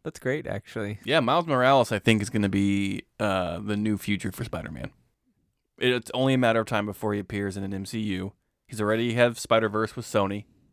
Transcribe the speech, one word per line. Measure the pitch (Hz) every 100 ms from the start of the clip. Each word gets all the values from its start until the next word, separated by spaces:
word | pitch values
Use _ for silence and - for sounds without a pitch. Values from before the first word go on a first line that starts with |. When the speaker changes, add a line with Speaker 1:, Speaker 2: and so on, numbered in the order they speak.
Speaker 1:
That's | 151 -
great, | 127 147 -
actually. | 101 - - 104 104
Speaker 2:
Yeah, | - 156
Miles | 120 156 165
Morales, | 135 127 135 117
I | 104
think, | - 110
is | 101
gonna | 110 101
be, | 98 98 101 98 98 - _
uh, | 107 95 90 87
the | 101 104
new | 107 104
future | - 101 98
for | - 117
Spider-Man. | 85 - 73 - - _ _ _ _ _ _ _ _
It, | 127
it's | 123 110
only | 123 131
a | 131
matter | 123 113
of | 110
time | 110 104
before | 98 110
he | 101
appears | 95 104 101 95
in |
an | 98
M | 98 98
C | 113
U. | 107 92 95 - _ _ _
He's | 113
already | 104 110 120
have | 117 120 113
Spider-Verse | - 117 110 107 110 -
with | -
Sony, | 110 98 101 - _ _